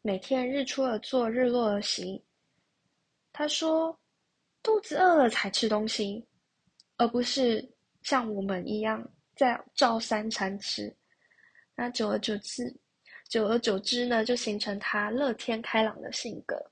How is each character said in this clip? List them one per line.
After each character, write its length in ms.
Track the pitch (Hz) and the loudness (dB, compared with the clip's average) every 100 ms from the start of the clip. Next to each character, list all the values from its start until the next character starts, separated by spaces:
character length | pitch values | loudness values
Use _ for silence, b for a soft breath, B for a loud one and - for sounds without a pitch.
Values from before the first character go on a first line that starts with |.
每 180 | 214 190 | -2 -4
天 260 | - 262 247 | -2 -2 0
日 200 | 277 262 | -2 -2
出 180 | - | -2
而 160 | 262 214 | -2 -2
作， 320 | - 254 226 | -2 0 0
日 140 | 233 254 | 2 2
落 260 | 247 226 | 4 2
而 100 | 208 | 0
息。 400 | - - 185 190 _ _ _ _ _ _ _ _ _ _ _ | -2 -4 -6 -10 _ _ _ _ _ _ _ _ _ _ _
他 160 | - 302 | -4 -2
说： 500 | - 320 320 320 320 _ _ _ _ _ _ | 0 2 2 0 -4 _ _ _ _ _ _
“肚 160 | - 427 | 0 0
子 160 | - 302 | 0 4
饿 180 | 370 330 | 6 8
了 140 | 247 | 6
才 200 | - 196 | 2 -2
吃 200 | - 220 | 0 2
东 180 | 214 220 | 2 0
西， 400 | - 202 208 - _ _ _ _ _ _ - | -2 -4 -4 -12 _ _ _ _ _ _ 0
而 100 | 226 | 2
不 140 | 240 | 2
是 420 | 240 269 247 220 - _ _ _ | 0 2 2 2 -4 _ _ _
像 280 | - 262 233 202 | 0 0 0 -4
我 60 | |
们 260 | 196 185 180 | -2 -4 -2
一 140 | 214 | -2
样 200 | 214 220 233 _ _ - | -2 -2 -8 _ _ 2
在 200 | 254 - - | 2 2 -6
照 240 | - 254 226 | 2 4 4
三 320 | - 214 220 | 0 -2 -2
餐 300 | - 190 202 | -2 -4 -4
吃。” 340 | - - 208 - b b b b b b b | -6 -6 -6 -10 b b b b b b b
那 160 | - 240 | -6 -6
久 200 | 240 214 | -2 0
而 100 | 214 | 0
久 180 | 214 208 | -2 -6
之， 360 | - - 247 - _ _ B B - | -6 -10 -10 -12 _ _ B B -4
久 180 | 226 208 | 0 2
而 100 | 233 | 2
久 200 | 233 196 | 2 -2
之 260 | - 240 247 | -2 -2 2
呢， 200 | 233 220 | 2 2
就 100 | 247 | 0
形 240 | - 208 | 0 -4
成 180 | - 202 | -4 -4
他 320 | - 214 208 | -2 -2 0
乐 220 | 240 277 220 | 0 0 -2
天 260 | - 226 | -4 -4
开 200 | 233 226 | 0 2
朗 180 | 220 - | 2 0
的 100 | - | -8
性 320 | - 233 190 - | -8 -8 -10 -6
格。 160 | - - | -8 -8